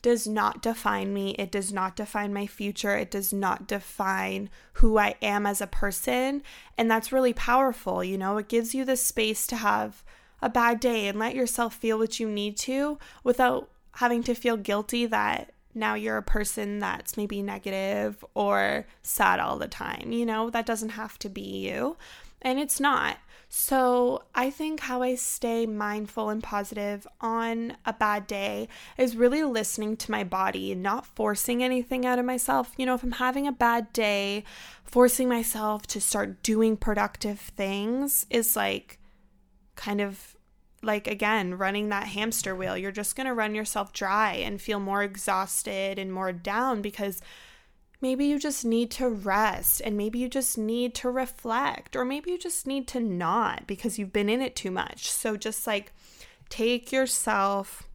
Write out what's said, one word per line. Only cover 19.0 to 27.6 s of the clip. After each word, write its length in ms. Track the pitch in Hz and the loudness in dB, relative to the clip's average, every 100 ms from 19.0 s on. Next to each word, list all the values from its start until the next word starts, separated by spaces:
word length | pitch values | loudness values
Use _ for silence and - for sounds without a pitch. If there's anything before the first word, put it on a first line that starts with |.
sad 360 | - - 196 - | -6 2 4 4
all 180 | - - | 2 -2
the 120 | - | -4
time. 420 | - - - - | -6 -8 -6 -4
You 160 | 233 240 | -2 0
know, 240 | 220 233 | 0 -2
that 160 | 233 226 | -2 -2
doesn't 240 | 226 220 | -2 -4
have 260 | 214 214 - | -8 -10 -10
to 80 | 202 | -10
be 140 | 190 | -8
you. 540 | 196 190 190 185 254 330 - - - - | -8 -6 -4 -2 -4 -4 -16 -20 -20 -6
And 160 | 262 262 | -2 0
it's 220 | 294 - | 0 2
not. 380 | 277 262 - - - - - | 2 4 0 -4 -12 -20 -8
So 680 | - - 269 254 247 247 269 - | -4 2 4 6 6 4 0 -4
I 140 | - 262 | -2 -2
think 320 | 277 311 311 | -2 -4 -4
how 220 | 254 247 | -4 -2
I 120 | 254 | 0
stay 520 | 254 - - 233 233 226 | 0 -2 -2 -2 0 -2
mindful 640 | 214 208 208 208 - 214 | -2 -4 -4 -6 -4 -2
and 120 | 214 | -2
positive 640 | - 208 202 214 202 202 - _ | -4 -4 -4 -4 -4 -6 -10 _
on 560 | 226 226 226 226 | -2 0 0 -2